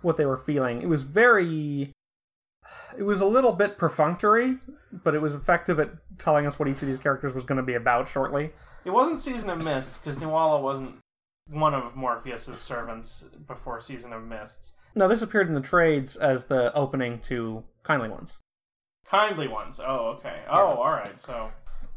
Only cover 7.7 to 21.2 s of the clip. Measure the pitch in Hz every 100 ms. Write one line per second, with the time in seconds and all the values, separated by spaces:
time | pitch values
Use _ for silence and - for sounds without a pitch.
7.7 | 120 120 120 131 139 135 143 151 - -
8.7 | - 185 214 294 311 285 240 196 165 160
9.7 | 135 131 - 156 135 156 156 160 147 135
10.7 | 135 131 - _ _ _ _ _ 151 156
11.7 | 139 120 131 127 113 131 117 - 113 -
12.7 | 120 117 113 110 - 131 - - 123 127
13.7 | 113 - 127 120 113 113 110 107 - -
14.7 | - _ - 190 226 220 214 175 147 131
15.7 | 175 165 147 131 - 143 127 - 135 120
16.7 | 147 135 135 123 120 - 123 113 110 -
17.7 | _ - 147 110 95 - - _ _ _
18.7 | _ _ _ _ 196 214 170 135 107 104
19.7 | - 131 131 113 113 113 87 - 160 190
20.7 | 127 135 143 101 -